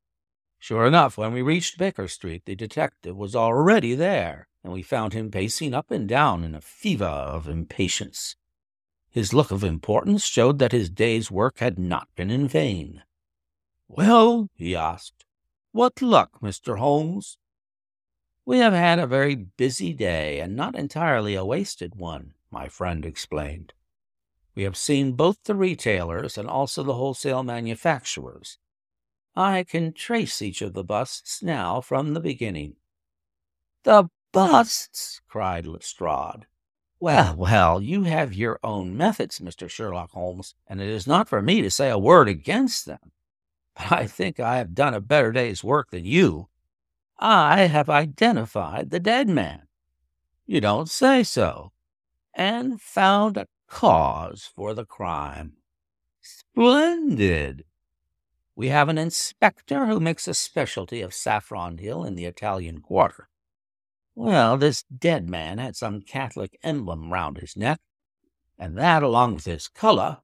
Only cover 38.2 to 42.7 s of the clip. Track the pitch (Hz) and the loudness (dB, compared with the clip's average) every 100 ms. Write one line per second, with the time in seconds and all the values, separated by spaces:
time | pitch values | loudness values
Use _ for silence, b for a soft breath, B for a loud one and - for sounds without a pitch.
38.2 | 139 92 113 - 110 104 90 104 190 - | -2 -4 -4 -4 -6 -6 -6 0 0 0
39.2 | 110 - 87 - 90 - 110 90 85 95 | -6 -6 -12 -14 -14 -10 -8 -8 -10 -8
40.2 | 90 90 - _ _ 98 98 110 98 170 | -8 -8 -14 _ _ -8 -6 -6 0 0
41.2 | 220 107 107 208 98 - 135 107 107 175 | 2 0 2 2 2 0 0 2 8 8
42.2 | 113 82 69 208 262 | 8 2 -2 0 0